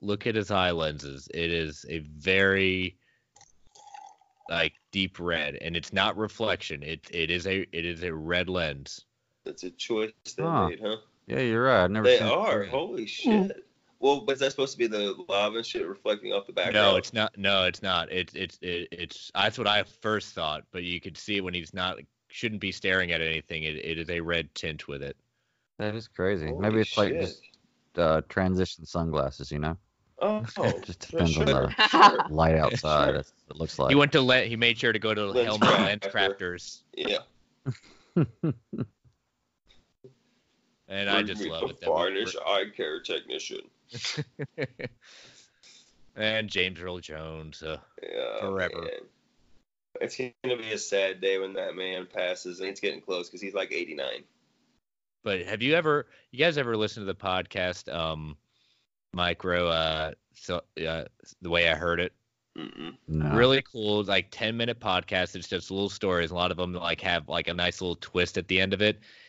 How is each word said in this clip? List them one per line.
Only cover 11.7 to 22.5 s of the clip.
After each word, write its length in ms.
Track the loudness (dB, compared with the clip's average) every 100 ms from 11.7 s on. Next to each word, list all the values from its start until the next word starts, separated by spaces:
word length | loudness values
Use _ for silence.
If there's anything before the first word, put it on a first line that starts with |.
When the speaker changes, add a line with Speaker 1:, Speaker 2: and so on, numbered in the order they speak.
| 6 6
Speaker 3:
I've 60 |
never 160 | 6 8
Speaker 2:
They 100 | 8
Speaker 3:
seen 100 | 6
it. 60 |
Speaker 2:
are. 300 | 2 2 0
Speaker 1:
Yeah. 60 | 0
Speaker 2:
Holy 320 | -2 -2 -6
Speaker 4:
Hmm. 40 | -6 -2 4 4 4
Speaker 2:
shit. 180 | -4 -16 _ _ _
Well, 220 | 2 4
but 180 | 2 2
that's 160 | 0 0
supposed 160 | -2
to 60 | 0
be 80 | 0
the 260 | 2 -2 -4 -2
lava 280 | 0 0 -2
and 80 | -4
shit 220 | -4 -4
reflecting 460 | -2 -2 -2 -2
off 140 | -4 -2
the 60 |
background? 200 | -2 2
Speaker 1:
No, 220 | 6 6 6
it's 160 | 2
not. 240 | -2 -2 0
No, 280 | 2 2 2
it's 180 | 0
not. 280 | 0 0 0
It's, 220 | -4 -4
it's, 240 | -6 -8 -8
it, 260 | -6 -6 -6
it's, 400 | -10 -12 -12 -6 0
that's 240 | 0 0
what 80 | 2
I 160 | 2
first 500 | 0 -4 -2 -2 -2
thought, 300 | -6 -4 -4 -8
but 100 | -8
you 160 | -6 -6
could 200 | -8 -12
see 180 | -4 -4
it 60 |
when 100 | -2
he's 180 | -6 -6
not, 280 | -4 -4 -6 -14 _ _
shouldn't 340 | -6 -4